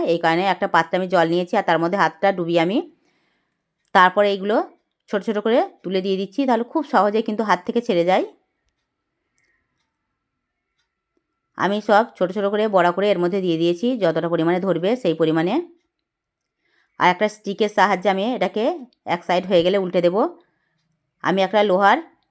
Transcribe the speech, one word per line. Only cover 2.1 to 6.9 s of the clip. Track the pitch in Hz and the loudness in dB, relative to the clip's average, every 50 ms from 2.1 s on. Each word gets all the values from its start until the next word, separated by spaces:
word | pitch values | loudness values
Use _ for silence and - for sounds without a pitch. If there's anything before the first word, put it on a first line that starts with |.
| - - - 196 196 | -2 -2 -2 -2 -2
ডুবিয়ে | 180 170 165 170 170 | -2 -4 -2 0 0
আমি | 165 175 202 294 392 - _ _ _ _ _ _ _ _ _ _ _ _ _ _ _ _ _ _ _ _ - | 0 0 -2 -4 -6 -6 _ _ _ _ _ _ _ _ _ _ _ _ _ _ _ _ _ _ _ _ 4
তারপর | 202 180 185 185 208 208 | 4 4 6 4 2 2
এইগুলো | 202 202 196 190 208 214 285 370 392 - _ _ _ _ _ _ - | 2 0 -2 -2 -2 0 0 -2 -4 -10 _ _ _ _ _ _ -6
ছোট | - 202 196 | -6 -6 -4
ছোট | 233 208 214 | -4 -6 -4
করে | 208 226 226 285 381 381 - _ | -2 0 2 2 0 0 -6 _
তুলে | - 180 190 190 185 | -10 -6 -4 -4 -2
দিয়ে | 196 190 | -2 -4
দিচ্ছি, | 185 196 190 - - 277 | -4 -4 -8 -4 -4 -2
তাহলে | 262 240 220 233 - - | 0 0 -2 -2 -4 -6
খুব | 320 294 - | -6 -6 -2